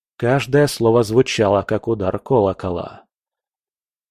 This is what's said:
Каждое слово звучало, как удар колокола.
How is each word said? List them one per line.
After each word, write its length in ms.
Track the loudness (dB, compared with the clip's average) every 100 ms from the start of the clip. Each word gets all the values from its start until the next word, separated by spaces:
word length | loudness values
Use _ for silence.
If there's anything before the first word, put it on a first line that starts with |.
| _ -6
Каждое 520 | -2 -2 0 0 0
слово 340 | 0 2 2
звучало, 600 | 2 2 0 0 2 2
как 260 | 0 -4 -4
удар 320 | -4 -4 -4
колокола. 880 | 0 2 2 -2 -6 -8 -10 -16 _ _ _ _ _ _ _ _ _ _ _